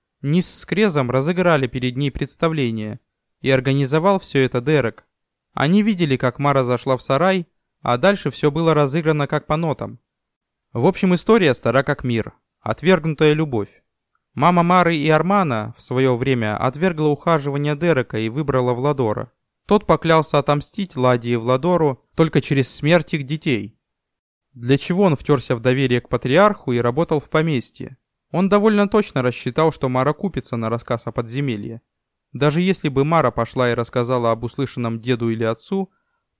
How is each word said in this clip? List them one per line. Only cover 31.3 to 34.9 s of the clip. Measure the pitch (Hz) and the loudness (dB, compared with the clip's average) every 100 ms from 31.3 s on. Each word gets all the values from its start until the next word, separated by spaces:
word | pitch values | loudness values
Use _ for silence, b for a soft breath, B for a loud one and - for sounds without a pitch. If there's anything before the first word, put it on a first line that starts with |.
| 123 143 107 110 113 - _ _ _ _ | -4 -4 -4 -8 -14 -18 _ _ _ _
Даже | 127 143 147 | -2 0 2
если | 180 185 156 | 0 0 -2
бы | 135 143 | 0 2
Мара | 165 131 | 2 2
пошла | 117 117 131 123 | 0 -4 0 0
и | 117 | 0
рассказала | 117 127 120 127 117 | -2 -4 -2 0 0
об | 113 | -2
услышанном | 120 - 135 - 117 | -4 -6 -6 -4 -6